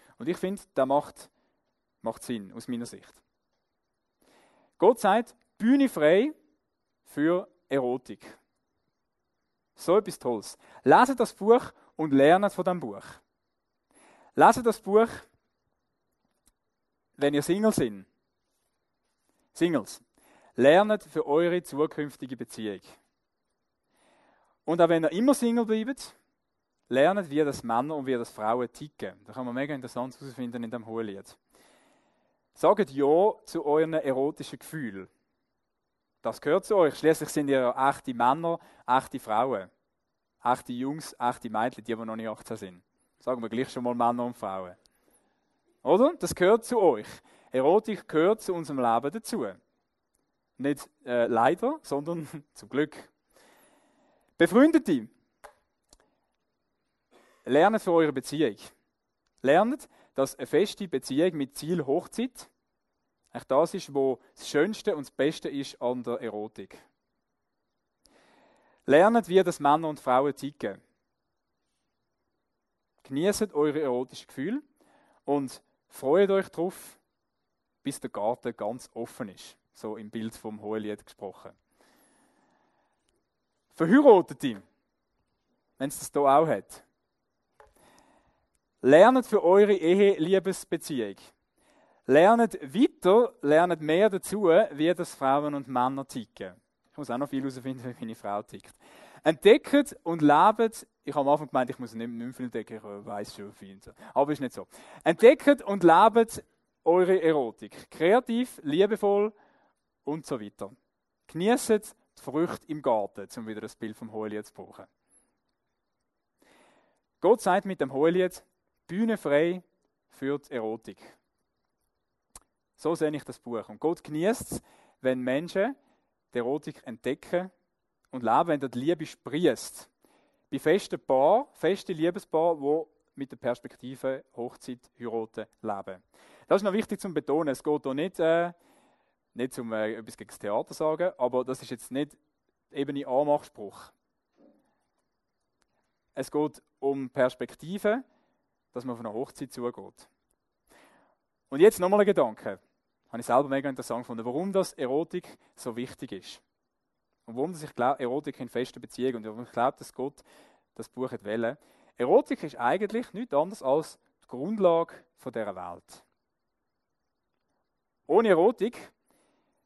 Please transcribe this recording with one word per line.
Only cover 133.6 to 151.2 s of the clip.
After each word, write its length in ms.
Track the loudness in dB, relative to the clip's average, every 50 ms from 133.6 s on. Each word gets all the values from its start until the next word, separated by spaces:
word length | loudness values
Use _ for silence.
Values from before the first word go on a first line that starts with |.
| -8 -16 -20 -18 -16 -16 -12 -8 -6 -6 -6 -6 -10 _ _
Hochzeit, 440 | -12 -12 -12 -12 -14 -16 -16 -16 -16 _ _ _ -14
Heiraten, 500 | -10 -8 -6 -6 -8 -8 _ -14 -14 -14 _ _
Leben. 420 | -10 -8 -8 -8 -10 -12 -16 -18 _ _ _ _ _ _ -20 _ _ 0
Das 140 | 0 2
ist 20 | 2
noch 100 | 0 -2
wichtig 280 | -2 -4 -4 -8 -10
zu 120 | -8 -8 -8
betonen. 360 | -6 -4 -2 -2 -2 0 -2
Es 140 | -4 -4 -4
geht 200 | -4 -4 -2 -4
hier 100 | -6 -6
nicht, 260 | -6 -6 -6 -4 -2
äh, 340 | 0 2 2 2 0 -2 -6 _ _ _ _ _ _ _ _ _ _ _ _ _ _ _ _
nicht 260 | -8 -8 -6 -6 -10
um, 140 | -10 -6 -4
äh, 220 | -2 -2 -4 -4
etwas 200 | -8 -12 -16 -18
gegen 140 | -20 -20 -20
das 100 | -16 -10
Theater 340 | -6 -4 -2 -4 -4 -6 -6
sagen, 380 | -4 -4 -2 -2 -2 -2 -4 -2 -2
aber 260 | -4 -2 -2 -2 -4
das 180 | -4 -6 -10
ist 100 | -10 -12
jetzt 200 | -14 -14 -12 -8
nicht 240 | -6 -6 -6 -6 -10 _ _ _ _ _ _ _ _ _ _ _
eben 240 | -8 -6 -6 -6 -6
ein 100 | -8 -6
Anmachspruch. 840 | -2 -2 0 2 2 0 -2 -2 -8 _ -16 -16 -16 -16 -18 -20 -20 _ _ _ _ _ _ _ _ _ _ _ _ _ _ _ _ _ _ _ _ _ _ _ _ _ _ _ _ _ _ _ _ _ _ _ _ _ _ _ _ _ _ _ _ _
Es 180 | -10 -10 -6
geht 320 | -4 -4 -4 -4 -6 -10 _ _ _ _
um 300 | -4 -4 -4 -4 -6 -6
Perspektive, 920 | -2 0 0 0 0 -4 -10 -12 -12 -14 -14 -12 -8 -4 -2 0 0 -2 -4 _ _ _ _ _ _ _ _ _ _ _ _ _
dass 140 | -14 -12 -10
man 80 | -10 -10
auf 60 | -10
eine 120 | -10 -10
Hochzeit 400 | -8 -8 -8 -10 -10 -14 -14 -14
zugeht. 580 | -10 -8 -8 -8 -8 -10 -14 -20 -20 _ -20 _ _ _ _ _ _ _ _ _ _ _ _ _ _ _ _ _ _ _ _ _ _ _